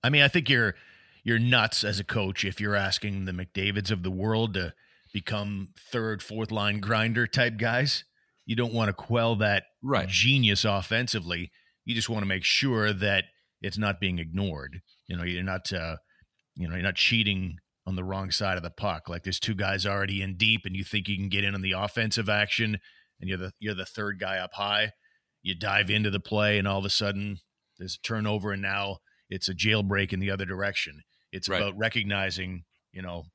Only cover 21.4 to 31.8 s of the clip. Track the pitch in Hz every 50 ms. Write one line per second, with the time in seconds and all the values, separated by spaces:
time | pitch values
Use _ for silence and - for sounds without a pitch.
21.4 | 101 101 98 98 92 95 92 92 101 101 - 117 113 110 - - 107 95 104 104
22.4 | 104 101 - - 113 110 107 101 _ - _ _ _ _ _ _ - 92 95 90
23.4 | 90 95 - _ 104 107 104 92 95 - - - 104 101 101 92 101 95 95 92
24.4 | 92 92 - - 101 101 104 104 107 107 - _ _ _ _ _ _ _ _ _
25.4 | _ 90 95 82 104 101 98 104 104 90 101 107 101 104 95 101 - - 107 107
26.4 | 104 104 104 104 98 101 98 98 98 101 - - 107 101 98 98 101 104 101 92
27.4 | _ _ _ _ _ _ _ _ 90 92 - - - - 113 110 107 107 107 107
28.4 | 92 107 101 98 98 98 98 101 101 98 95 - _ _ _ _ _ _ 95 92
29.4 | - 95 92 92 95 110 110 107 101 98 101 98 98 90 101 92 95 98 98 95
30.4 | 98 92 95 92 98 101 95 - - 78 73 73 - _ _ _ _ _ - 95
31.4 | 87 - 98 90 101 101 92 101